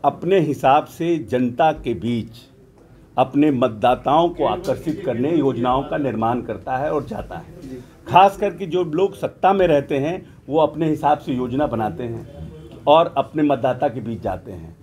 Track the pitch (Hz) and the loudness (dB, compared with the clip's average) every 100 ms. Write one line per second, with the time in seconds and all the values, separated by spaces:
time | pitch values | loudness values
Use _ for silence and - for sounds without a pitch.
0 | 143 - 170 190 147 135 - 147 - - | 0 0 2 2 2 2 4 4 2 -6
1 | 170 165 107 127 123 120 160 151 127 101 | -2 -2 -2 0 0 2 2 2 -6 -4
2 | 107 117 - - - - - _ - - | -2 -4 -6 -14 -20 -20 -20 _ -20 -20
3 | - - 127 143 151 131 127 107 120 123 | -8 0 2 4 2 4 0 2 2 2
4 | 131 151 170 - 131 107 - 123 165 - | 2 2 2 0 -2 -2 -4 -4 -4 -4
5 | 127 117 139 170 135 117 123 131 139 156 | -4 -2 0 2 0 0 0 0 -2 -4
6 | 139 110 113 123 107 104 131 131 151 151 | -4 -2 -2 -2 -6 -10 -6 -4 -2 -4
7 | 143 220 - 82 - - 131 127 - - | -6 -10 -10 -14 -14 -18 -16 -16 -18 -20
8 | - 147 196 190 202 165 185 180 170 151 | 4 6 6 4 -4 -4 -4 -2 -2 0
9 | 190 190 151 - 185 196 175 147 139 143 | -2 -2 -8 0 2 4 4 2 2 -2
10 | 147 185 - - - 147 151 151 160 147 | -2 -6 -12 -20 -4 0 0 0 -2 0
11 | 143 147 - 127 123 131 151 113 107 85 | 0 0 -2 -4 -2 -2 -2 -2 -4 -4
12 | 120 113 - - 78 - - 131 143 156 | -8 -10 -12 -16 -16 -16 -18 -4 4 6
13 | 170 139 135 156 147 135 127 127 147 120 | 6 0 -4 0 0 2 0 0 -2 -2
14 | 110 107 101 92 - 92 80 80 | -8 -6 -6 -8 -10 -16 -16 -20